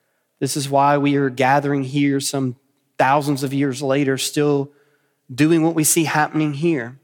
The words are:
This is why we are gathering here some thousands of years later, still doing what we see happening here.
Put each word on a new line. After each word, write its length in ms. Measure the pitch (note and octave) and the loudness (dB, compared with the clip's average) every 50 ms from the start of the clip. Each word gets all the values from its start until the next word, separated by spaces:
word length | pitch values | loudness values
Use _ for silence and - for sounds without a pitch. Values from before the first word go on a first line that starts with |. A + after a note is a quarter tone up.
| _ _ _ _ _ _ _ - | _ _ _ _ _ _ _ -6
This 180 | C#3+ C3+ - D#3 | -6 -4 -4 -4
is 120 | C3+ C3+ | -4 -2
why 280 | C#3 C#3 C#3 C#3+ D3 D3 | 0 2 2 4 2 2
we 180 | C#3 C#3+ C#3+ | 2 2 0
are 140 | C#3 C#3 C3+ | 2 0 -2
gathering 540 | B2+ B2 C3 B2+ C#3 D3 C#3 C#3+ C#3+ C#3 C3+ | 0 0 2 2 2 2 2 0 -2 -2 -4
here 360 | B2+ C3+ D3 C#3+ C#3+ C#3 C#3 | -2 -2 0 0 2 0 -2
some 380 | C#3 - - C#3 C3+ B2+ A#2+ _ _ _ _ _ _ _ _ - | -2 -4 -4 -2 -2 -4 -4 _ _ _ _ _ _ _ _ 0
thousands 460 | C3+ C3 C#3 D3+ C#3 D3 D3 C3 C#3+ | 2 4 4 2 2 0 -2 -2 -2
of 100 | C3+ C3+ | -4 -2
years 280 | C#3 C#3+ C#3+ B2 B2 | -2 -2 -2 -2 -4
later, 360 | D3 C3+ C3+ C#3+ D3 C3+ C3+ B2+ | -2 0 0 0 2 0 0 -2
still 540 | - - - D3+ D3 D3 C#3+ C#3 C#3 C#3 _ _ _ _ _ _ _ _ _ _ _ - C3 | -4 -4 -2 0 0 2 2 0 -2 -4 _ _ _ _ _ _ _ _ _ _ _ -10 -2
doing 300 | A#2 D3 D#3 E3+ E3 D#3 | 0 2 2 4 2 2
what 100 | E3 E3 | 2 0
we 120 | E3 D#3 | 0 0
see 180 | D3 - F3 D#3+ | 0 2 0 0
happening 500 | C3+ - D#3 D3+ D3 - D#3 D#3 D3+ C#3+ | 0 0 0 0 0 0 -2 -2 -2 -2
here. 460 | C#3 D#3+ E3+ E3 C3+ A2+ A#2 C3 C#3 | -2 -2 -2 0 -2 -4 -8 -12 -18